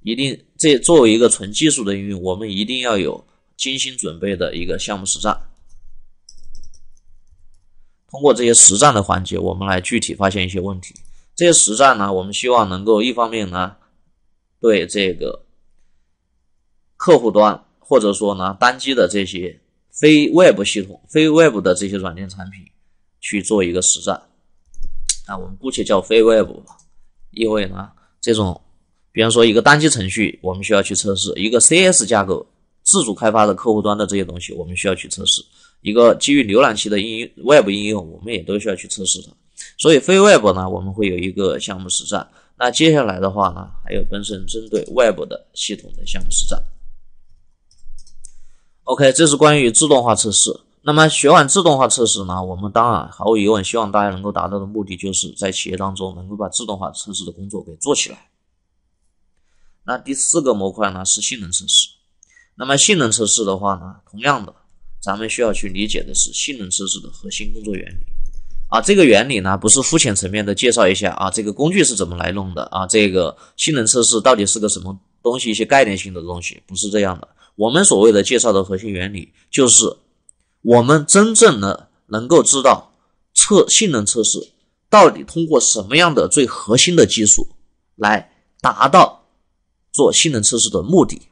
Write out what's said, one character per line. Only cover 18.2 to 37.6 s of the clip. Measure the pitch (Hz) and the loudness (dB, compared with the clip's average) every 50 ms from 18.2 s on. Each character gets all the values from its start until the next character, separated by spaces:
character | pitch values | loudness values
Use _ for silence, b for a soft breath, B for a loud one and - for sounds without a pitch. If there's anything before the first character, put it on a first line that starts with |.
| 107 101 101 | -2 -2 -2
呢 | 92 92 95 98 95 | -2 -4 -6 -2 0
单 | 117 123 127 | 0 0 0
机 | 131 123 135 135 | -2 -6 -2 2
的 | 120 98 | 2 2
这 | 85 104 101 95 | 2 0 -4 -4
些 | 92 98 90 90 87 78 _ _ _ _ _ _ _ | -4 -8 -10 -10 -10 -14 _ _ _ _ _ _ _
非 | _ - 151 151 156 147 147 - | _ 2 4 6 6 6 4 4
Web | 135 170 185 156 107 95 101 | 4 6 6 6 6 4 -2
系 | - - 104 92 | -4 -4 -6 -8
统、 | 95 90 _ _ _ | -8 -16 _ _ _
非 | - 156 156 156 | 0 2 2 4
Web | 151 160 165 151 117 101 | 4 4 4 4 2 0
的 | 87 92 90 | 0 0 0
这 | - 101 95 | 0 -2 -6
些 | 101 | -6
软 | 98 92 90 85 | -6 -8 -8 -10
件 | 90 98 92 | -12 -14 -14
产 | 95 95 92 95 | -14 -16 -16 -16
品 | 98 95 82 _ _ _ _ _ _ _ _ _ _ _ | -18 -20 -20 _ _ _ _ _ _ _ _ _ _ _
去 | - - - 101 | -12 -8 -6 -6
做 | 90 - 110 101 92 | -2 0 0 0 0
一 | 87 | 0
个 | 85 90 | -2 -2
实 | 90 - - - | 0 0 -2 -2
战。 | 85 101 92 - _ _ _ _ _ _ _ _ _ _ - - - - - - - - - - - | -4 -6 -6 -6 _ _ _ _ _ _ _ _ _ _ -8 -6 -4 -2 -2 -2 -4 -4 -6 -8 -10
啊， | - 101 | -12 -12
我 | 95 92 | -12 -12
们 | 92 95 | -14 -14
姑 | 98 - 131 | -10 -10 -8
且 | 127 123 104 | -6 -6 -2
叫 | - 107 95 | 0 0 0
非 | 90 - 110 113 | 0 2 2 4
Web | 110 113 113 110 95 - - - - | 6 6 4 4 2 0 -6 -18 -20
吧， | _ - _ _ _ _ - - - _ _ - - | _ -20 _ _ _ _ -20 -20 -20 _ _ -20 -18
因 | - 110 113 110 | -6 -4 -4 -2
为 | 107 107 101 | -2 -2 -4
呢， | 92 95 92 98 104 _ _ _ _ _ _ | -6 -8 -14 -16 -18 _ _ _ _ _ _
这 | - 120 113 | -2 -2 0
种， | 107 104 92 80 - _ _ _ _ _ _ _ _ _ _ | 0 0 -4 -4 -10 _ _ _ _ _ _ _ _ _ _
比 | _ 110 | _ -2
方 | 110 113 | 0 2
说 | 113 120 117 | 4 4 4
一 | 113 | 6
个 | 104 117 | 4 4
单 | 104 143 147 151 | 6 6 4 6
机 | 151 156 | 4 0
程 | - 113 92 | 0 0 -4
序， | 92 - 113 104 85 - _ - | -4 -2 -2 -2 -2 -4 _ -10
我 | 92 92 | -8 -8
们 | 95 98 | -8 -2
需 | - 107 | 0 0
要 | 98 98 | 0 0
去 | - 101 | 0 -4
测 | 87 - 104 98 | -4 -4 -4 -4
试； | 92 - 95 - | -4 -4 -6 -4
一 | - 95 110 | -4 -4 0
个 | 120 113 | 2 2
C | - - 160 175 190 | 4 4 4 4 4
S | 185 180 - 113 | 4 2 2 0
架 | 95 117 104 98 | 0 0 0 0
构 | 95 87 73 - _ _ _ _ _ _ _ _ | 0 -4 -6 -6 _ _ _ _ _ _ _ _
自 | - - 196 143 | -2 0 0 -2
主 | 113 95 | -2 -4
开 | - 117 110 | 0 0 2
发 | 104 113 107 | 4 4 2
的 | 104 95 | 2 0
客 | 92 - 117 110 | 0 0 0 0
户 | 107 | 2
端 | 98 107 104 | 0 -2 -2
的 | 104 104 | -2 -4
这 | 87 98 | -4 -2
些 | 101 92 | -4 -4
东 | 82 85 90 | -6 -10 -14
西， | - - - | -14 -14 -12
我 | - 85 | -12 -12
们 | 82 90 | -10 -10
需 | - - | -6 -4
要 | 101 92 | -4 -4
去 | - - | -6 -8
测 | - - 95 - | -14 -12 -6 -2
试； | - - - - b b b b b b b | -2 -2 -2 -4 b b b b b b b
一 | _ 101 | _ 0
个 | 104 120 117 117 101 | 2 6 6 6 4
基 | - - - | 4 0 0
于 | 143 143 123 | 2 2 2
浏 | 101 98 117 | 2 2 2
览 | 143 127 107 | 2 2 0
器 | 101 - 107 | -4 -6 -4
的 | 104 101 | -4 -4
应 | 101 113 113 110 | -4 -6 -8 -10
用， | 120 - _ | -12 -14 _
Web | - 76 120 147 147 | -8 0 4 4 4